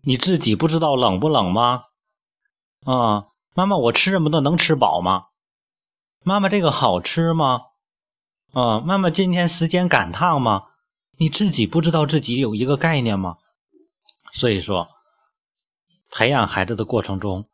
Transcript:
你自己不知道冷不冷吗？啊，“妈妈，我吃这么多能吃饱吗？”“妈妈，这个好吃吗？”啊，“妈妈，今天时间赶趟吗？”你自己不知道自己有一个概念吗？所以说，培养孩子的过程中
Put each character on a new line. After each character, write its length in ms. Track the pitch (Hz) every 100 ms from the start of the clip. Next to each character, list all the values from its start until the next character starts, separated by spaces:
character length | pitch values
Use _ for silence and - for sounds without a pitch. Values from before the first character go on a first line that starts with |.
你 140 | 139 127
自 220 | 185 175
己 180 | - 107
不 100 | 160
知 120 | 160
道 180 | 160 135
冷 240 | 120 95
不 80 | 151
冷 240 | 143 92
吗？ 300 | 98 120 123 - _ _ _ _ _ _ _ _ _ 139
啊 400 | 127 117 104 - _ _
，“妈 120 | - 190
妈， 100 | 190
我 160 | 120
吃 200 | 117 185
这 60 | 190
么 120 | 156
多 100 | 160
能 160 | 139 170
吃 180 | - 143
饱 260 | 107 78
吗 220 | 90 92 - _ _ _ _ _ _ _ _ _
？”“妈 160 | 175 196
妈， 80 | 190
这 140 | 202
个 100 | 165
好 300 | - 123 90
吃 320 | - - 165
吗？” 300 | 165 139 123 - _ _ _ _ _ _ _ _
啊 280 | 131 120 110
，“妈 140 | 156 196
妈， 100 | 180
今 240 | 160 185
天 160 | 180 175
时 180 | - 165
间 220 | 180 180
赶 240 | 139 90
趟 300 | 87 175 151
吗？” 220 | 120 98 - _ _ _ _ _
你 140 | 156
自 180 | - 202
己 180 | 147 107
不 140 | 165
知 100 | 165
道 140 | 160
自 160 | 147 151
己 160 | - 123
有 180 | 127
一 120 | 107 127
个 100 | 139
概 240 | 165 151
念 180 | 117 98
吗？ 180 | 92 85 _ _ _ _ _ _ - _ -
所 160 | - 123
以 100 | 101
说， 300 | 87 92 82 _ _ _ _ _ _ _ _ _ _ _ _
培 180 | - 117
养 180 | 139 101
孩 200 | - 92
子 100 | 113
的 80 |
过 160 | 107 117
程 180 | - 95
中 300 | 101 95 107